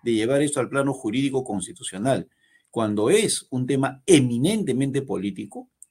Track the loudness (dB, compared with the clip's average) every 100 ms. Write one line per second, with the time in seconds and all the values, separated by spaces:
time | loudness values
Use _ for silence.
0 | -2 0 2 2 0 0 -2 0 -2 -2
1 | -4 -2 -2 -2 -4 -6 -8 -12 -12 -4
2 | -2 -2 -4 _ _ _ _ -4 -2 0
3 | 2 4 2 -2 -4 -4 0 0 0 -2
4 | 4 6 6 2 2 2 0 0 0 -2
5 | -4 -4 -4 -6 -10 -14 -16 _ -14